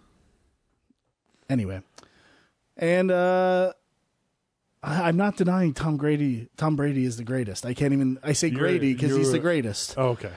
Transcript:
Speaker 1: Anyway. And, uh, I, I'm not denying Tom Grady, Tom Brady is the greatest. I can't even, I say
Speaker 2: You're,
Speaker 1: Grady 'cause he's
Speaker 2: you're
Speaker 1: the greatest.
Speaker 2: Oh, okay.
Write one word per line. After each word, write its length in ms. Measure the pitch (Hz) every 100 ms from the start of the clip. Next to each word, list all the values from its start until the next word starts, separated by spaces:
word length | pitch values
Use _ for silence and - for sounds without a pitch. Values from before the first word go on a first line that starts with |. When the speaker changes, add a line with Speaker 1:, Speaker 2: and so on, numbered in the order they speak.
| _ _ _ _ _ _ _ _ _ _ _ _ _ _ -
Speaker 1:
Anyway. 320 | 131 95 95 - - - _ _ _ _ _ _ -
And, 340 | 170 180 185
uh, 640 | 180 180 185 185 185 185 - _ _ _ _ _ _ _ _ _ _
I, 220 | 147 165
I'm 140 | 170 175
not 200 | 202 -
denying 360 | 175 185 170
Tom 240 | - 160 147
Grady, 520 | 151 147 143 117 120 -
Tom 180 | 156 143
Brady 300 | 147 135 127
is 120 | 113
the 60 |
greatest. 420 | 117 131 107 92 123
I 80 | 127
can't 180 | 143
even, 240 | 139 131 131
I 100 | 147
say 140 | 143 165
Speaker 2:
You're, 120 | 127
Speaker 1:
Grady 360 | 170 180 139 127
'cause 200 | 143 135
he's 100 | 135
Speaker 2:
you're 40 |
Speaker 1:
the 60 | 175
greatest. 540 | 170 160 110 98 - -
Speaker 2:
Oh, 120 | 131
okay. 220 | 117 98